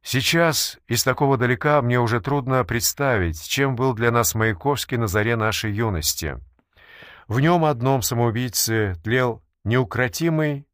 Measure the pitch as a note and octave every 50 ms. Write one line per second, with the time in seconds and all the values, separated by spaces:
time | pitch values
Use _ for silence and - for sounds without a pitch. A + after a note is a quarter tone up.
0 | _ - - C3 A#2+ - - E3 E3+ E3 D3+ - - - - - _ - A#2 A2+
1 | - C3 B2+ - D3 C#3 C#3 A2+ B2+ A#2+ B2 A#2+ - D3+ D3 D3 B2 A#2+ B2 B2
2 | A#2+ A2 A2+ A#2 G2 B2+ C#3+ C#3+ B2 C3 C3 C3 A#2+ F2 A2+ A#2 - - - -
3 | C#3+ C3+ B2 G2+ F2+ E2 D#2 D#2 - - - C3 C#3 C3+ C3 A#2 C3 C3 A#2+ G#2
4 | A#2 A#2 A#2 A#2 A2+ - - A2 A2 A2+ G#2 E2+ - C#3 C#3+ - - - C3 A#2+
5 | A#2 G2+ F2 G#2+ G#2 A#2 A#2+ A2 G#2+ A2 G#2+ - - G#2+ G2+ G#2 A#2 A2 F#2+ E2
6 | D2+ - - - D#2+ D2 C2 B1 - - _ _ _ _ _ _ - - - -
7 | - - - - - - G2+ B2+ C#3+ E3 F3 F3 D#3+ D3+ D3 A#2 A#2+ C3 C3+ C3
8 | - - A#2+ A#2 A#2+ A#2 G#2 A#2+ B2+ B2 - - - - A2+ A2 G#2+ G2+ F#2+ E2
9 | - G#2+ A#2 B2+ B2+ A#2+ A2 - _ _ _ _ _ G2+ A#2 B2+ B2+ - - -
10 | B2+ B2 - - D#3+ E3+ D#3+ D#3 D#3 D3+ C#3+ C#3 C#3+ _